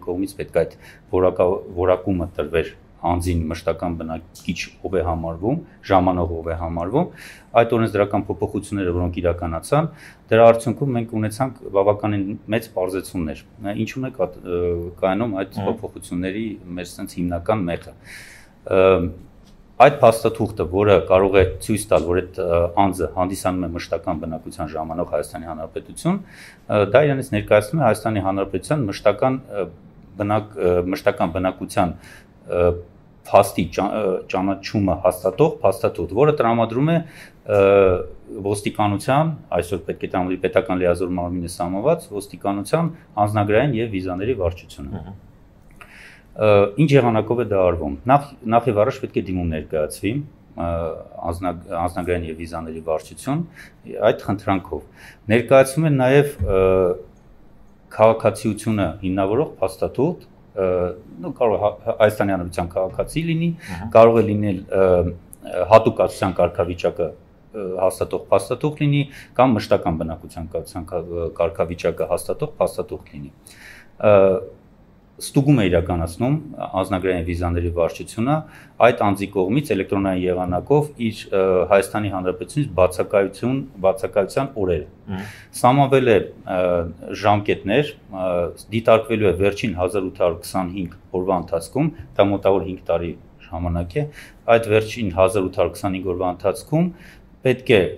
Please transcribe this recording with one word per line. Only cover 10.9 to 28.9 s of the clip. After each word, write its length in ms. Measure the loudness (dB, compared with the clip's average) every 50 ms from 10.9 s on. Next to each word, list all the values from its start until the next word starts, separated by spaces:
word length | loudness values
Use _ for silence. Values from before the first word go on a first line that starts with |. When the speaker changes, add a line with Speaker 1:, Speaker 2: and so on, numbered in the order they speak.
| -2 -2
Speaker 1:
մենք 160 | -4 -4 -4 -4
ունեցանք 420 | -4 -4 -4 -4 -6 -6 -6 -10 -14 -2 0
բավականին 500 | 2 4 4 2 2 0 -2 -2 -2 -2 -4 -6 -10 -6 -4 -4
մեծ 160 | -4 -4 -6 -6
պարզեցումներ։ 720 | -4 -4 -4 -4 -6 -8 -6 -6 -6 -6 -6 -8 -10 -16 -20 -20 -12 -10 -8 -6
Ինչու՞մ 340 | -6 -6 -6 -6 -8 -10 -10
է 20 | -4 -4
կատ-, 240 | -4 -4 -4 -10
ը, 220 | -8 -6 -4 -2 -2 -2 -2 -4 -6 -10 -6 -4 -2
կայանում 340 | -2 0 0 -2 -4 -4 -6 -6
այդ 100 | -6 -6
Speaker 2:
Մհմ։ 160 | -6 -4 -4
Speaker 1:
փոփոխությունների 800 | -4 -4 -8 -12 -14 -16 -14 -10 -8 -6 -6 -6 -6 -6 -8 -8 -10 -12 -14 -14 -12 -12
մեր 100 | -12 -12
սենց 260 | -12 -14 -14 -12 -8 -6
հիմնական 440 | -6 -4 -4 -4 -2 -2 -2 -2 0 -4
մեխը։ 260 | -4 -6 -8 -14 -20 -20 -20 -20 -20 -20 -20 -20 -20 -20 -20 -20 -20 _ _
Ը, 160 | 0 4 6 6 6 6 4 2 -2 -6 -10 -16 -20 -20 -20 -20 -20 -20 -20 -20 -20 4
այդ 200 | 6 6 6 8 6
փաստաթուղթը, 640 | 6 6 6 4 0 -2 0 0 -4 -4 -2 -4 -6 -2
որը 220 | 0 2 4 6 6 4 4
կարող 300 | 4 4 4 4 6 6
է 60 | 4 4 4 0 -6 -4
ցույց 160 | -2 -2 -2 0 0
տալ, 140 | 0 0 2 2
որ 120 | 0 -2
այդ, 160 | -2 -4 -8 -6
ը, 200 | -2 0 2 2 2 0 2 2
անձը 280 | 2 2 2 -2 -4 -4
հանդիսանում 540 | -2 -4 -4 -4 -4 -4 -4 -4 -2 -2 -4
է 40 | -6 -6
մշտական 480 | -8 -8 -6 -8 -6 -6 -6 -6 -6
բնակության 480 | -6 -8 -10 -10 -12 -14 -10 -10 -10 -8
ժամանող 380 | -6 -8 -8 -6 -6 -6 -6 -4
Հայաստանի 380 | -4 -4 -6 -6 -10 -14 -12 -12
Հանրապետություն, 680 | -12 -12 -12 -12 -12 -14 -14 -14 -16 -6 -4 -2 -2 -2 -6
ը, 540 | -12 -18 -20 -20 -20 -20 -20 -8 -2 2 2 2 4 4
դա 80 | 4 4
իրենից 280 | 4 2 0 -2 -2 -2
ներկայացնում 460 | -4 2 4 4 4 4 2 0 2
է 20 | 2
Հայաստանի 400 | 2 2 2 0 -2 -2 -2 -2 -2
Հանրապետության 560 | -2 -2 -4 -4 -4 -8 -4 -4 -2 -2 -2
մշտական, 480 | -4